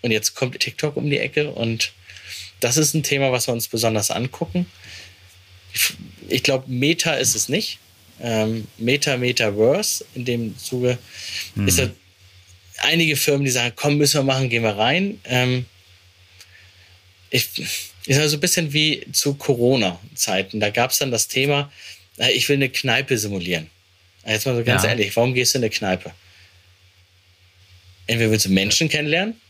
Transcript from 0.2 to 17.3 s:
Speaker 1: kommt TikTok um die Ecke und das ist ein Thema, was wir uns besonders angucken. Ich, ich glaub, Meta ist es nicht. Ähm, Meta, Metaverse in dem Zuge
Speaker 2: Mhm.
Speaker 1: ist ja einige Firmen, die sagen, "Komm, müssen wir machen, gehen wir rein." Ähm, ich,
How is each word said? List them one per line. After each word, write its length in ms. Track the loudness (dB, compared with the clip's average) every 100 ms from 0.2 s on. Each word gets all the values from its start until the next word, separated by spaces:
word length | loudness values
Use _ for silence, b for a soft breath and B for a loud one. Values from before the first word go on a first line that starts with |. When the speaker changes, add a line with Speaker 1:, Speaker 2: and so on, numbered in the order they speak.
| -2 -4
Speaker 1:
kommt 220 | -6 -4
TikTok 360 | -6 -2 -4 -2
um 140 | -2
die 80 | 0
Ecke 300 | 0 -2 -2
und 400 | -2 -4 -2 -4 -6 B B B B B -4
das 180 | 0 2
ist 160 | 2
ein 100 | 0
Thema, 280 | 0 2 2
was 160 | 2 0
wir 60 |
uns 140 | -2 -2
besonders 420 | 0 2 2 0
angucken. 540 | -2 -4 -6 -4 -4 -4 B B B B B B -20 -20 -20 -12
Ich, 200 | -2 -2 -2 -18 -18 -4
ich 140 | -2
glaub, 240 | 0 -2 -2
Meta 460 | 0 0 2 0 2
ist 200 | 0 0
es 140 | 0
nicht. 300 | -2 -2 -10 -18 -20 -20 -10
Ähm, 460 | -2 0 2 -2 -6 -4
Meta, 400 | 0 2 0 0
Metaverse 880 | 0 2 0 4 4 4 0 -4 -8 -8
in 100 | -4
dem 320 | -2 -2 -8
Zuge 400 | -6 0 0 0 B B B B B -2
Speaker 2:
Mhm. 120 | 2
Speaker 1:
ist 100 | 2
ja 100 | 2 -4 _ _ -20 -20 -20 -20 -20 -4
einige 360 | 0 2 2 2
Firmen, 300 | 2 2 2
die 60 |
sagen, 220 | 0 -2 0
"Komm, 220 | 2 4
müssen 220 | 4 4
wir 40 |
machen, 260 | 2 2 0
gehen 140 | 2
wir 140 | 0 2
rein." 420 | 2 2 0 -4 -2
Ähm, 400 | 2 2 0 -4 _ _ -20 _ _ -20 -20 B B B B B B _ _
ich, 200 | -4